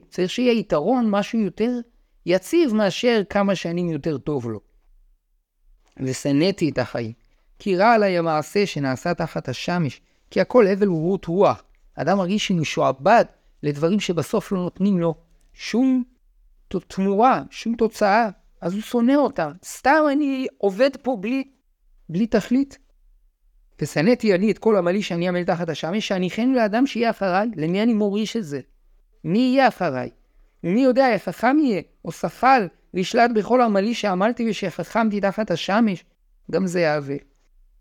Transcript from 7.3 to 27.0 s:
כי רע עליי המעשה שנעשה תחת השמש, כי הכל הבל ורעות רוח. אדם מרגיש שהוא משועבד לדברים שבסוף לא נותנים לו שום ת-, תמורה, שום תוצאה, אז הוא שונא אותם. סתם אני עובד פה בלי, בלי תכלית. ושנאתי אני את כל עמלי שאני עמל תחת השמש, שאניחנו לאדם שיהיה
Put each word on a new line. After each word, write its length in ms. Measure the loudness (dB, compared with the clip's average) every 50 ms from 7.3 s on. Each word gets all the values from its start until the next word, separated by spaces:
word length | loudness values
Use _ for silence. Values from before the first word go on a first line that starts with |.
| _ _ _ _ _ -10
כי 180 | -4 -2 0 2
רע 140 | 4 4
עליי 260 | 4 4 2 2 0 0
המעשה 480 | 0 0 0 -2 -2 -2 -2 -2 -2
שנעשה 480 | -2 -2 -4 -4 -4 -4 -4 -4 -4 -4
תחת 360 | -4 -4 -6 -6 -8 -8 -6
השמש, 520 | -8 -6 -6 -4 -2 -2 -2 -2 -4 -8 _ _ _ _ _ _
כי 100 | -2 -2
הכל 260 | 0 2 4 4 4 4
הבל 220 | 4 2 0 0
ורעות 360 | 0 0 0 -2 -2 -2 -4
רוח. 380 | -4 0 2 4 4 2 0 -4 _ _ _ _ _ _
אדם 220 | -4 -2 0 0 0
מרגיש 280 | 0 0 -2 -2 -2
שהוא 120 | 0 -2 -2
משועבד 680 | -2 -2 -2 0 0 0 0 0 2 4 4 4 4 2 _ _ _ _ _ _ -6
לדברים 360 | -6 -2 0 0 0 0 0
שבסוף 520 | 0 -2 -2 -2 -4 -2 -2 -4 -4 -2
לא 60 | -4 -4
נותנים 420 | -4 -4 -4 -2 0 0 2 2
לו 160 | 0 -2 -2 -4 _ _ _ _ _ _ _
שום 500 | -16 -10 -4 -2 0 2 2 2 0 -2 -4 _ _ _ _ _ _ _ _ _ _ _ _
ת-, 80 | -8
תמורה, 680 | -8 -8 -8 -6 -4 -2 0 2 4 4 4 2 2 -2 -6
שום 260 | -14 -10 -8 -6 -2
תוצאה, 540 | -2 -2 -2 0 0 0 2 2 2 2 0 -4 -10 _ _ _ _
אז 120 | -6 -6 -6
הוא 80 | -6
שונא 340 | -6 -4 -2 0 2 4 4
אותם. 360 | 4 2 0 0 -4 -6 -6 -8 -12 -16
סתם 380 | -18 -14 -2 2 2 4 4 4 2
אני 360 | 2 0 0 -2 -2 -4 -4 -6 -6 -2
עובד 320 | -2 -2 0 2 2 2 0 -2
פה 160 | -4 -6 -4 -4
בלי, 300 | -4 -4 -4 -4 -4 -6 _ _ _ _ _ _ _ _ _ _ _ -8
בלי 180 | -4 -2 0 0
תכלית. 500 | 0 0 0 0 0 0 0 -2 -6 -14 _ _ _ _ _ _ _ _ _ _ _ _ _ _ _ _ _ _ _ -10
ושנאתי 540 | -10 -6 -2 0 2 2 2 2 2 2 2
אני 160 | 2 2 0
את 60 | 0 0
כל 200 | 0 2 2 2
עמלי 240 | 2 2 0 0
שאני 260 | -2 -4 -4 -2 -2 -2
עמל 160 | -2 -2 -2
תחת 260 | -2 -2 -2 -2 -4
השמש, 380 | -6 -6 -6 -4 -4 -4 -4 -2
שאניחנו 460 | -2 -2 -2 -2 -2 -2 0 0 2
לאדם 340 | 2 2 0 2 0 0 0
שיהיה 220 | 0 0